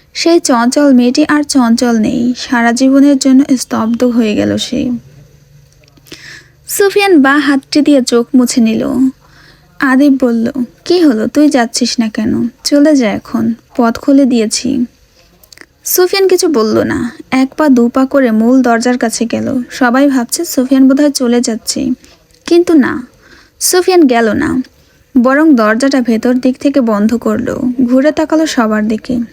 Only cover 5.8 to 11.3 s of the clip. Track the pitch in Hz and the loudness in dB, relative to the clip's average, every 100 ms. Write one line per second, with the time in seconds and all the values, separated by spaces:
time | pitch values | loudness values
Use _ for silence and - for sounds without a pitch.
5.8 | _ _ _ - - - - _ - - | _ _ _ -20 -20 -20 -20 _ -8 -2
6.8 | 403 403 403 339 269 285 277 269 - 302 | 0 0 2 4 4 2 0 -2 -2 0
7.8 | 285 285 240 233 233 254 240 - 220 220 | 2 2 2 -2 0 0 2 0 0 0
8.8 | 277 247 262 - _ _ - _ _ - | -4 -2 -2 -4 _ _ -20 _ _ -4
9.8 | 277 262 294 269 247 233 226 262 240 _ | 0 2 2 2 0 0 -2 -4 -8 _
10.8 | - 359 311 220 220 | -2 2 2 0 -2